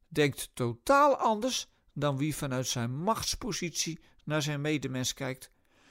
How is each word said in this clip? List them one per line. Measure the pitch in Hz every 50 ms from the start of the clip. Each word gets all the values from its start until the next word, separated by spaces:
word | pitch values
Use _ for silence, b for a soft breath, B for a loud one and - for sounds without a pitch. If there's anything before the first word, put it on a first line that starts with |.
| _ _
denkt | 160 151 147 143 127 - - - _
totaal | - 127 120 113 - _ - 277 277 294 294 262 -
anders | - 240 220 214 220 262 240 - - - _ _ _ _ _
dan | 147 143 147 139 131
wie | 147 156 143
vanuit | - 151 135 127 127 127 -
zijn | - 123 117 117 127
machtspositie | 143 170 208 220 220 - - - - - 233 170 - - 165 - - - 170 160 b b b b b b
naar | - 151 156
zijn | 143 147 147 143
medemens | 143 151 156 143 123 131 131 127 127 - -
kijkt. | - 139 131 131 131 - - _ b b b b b b b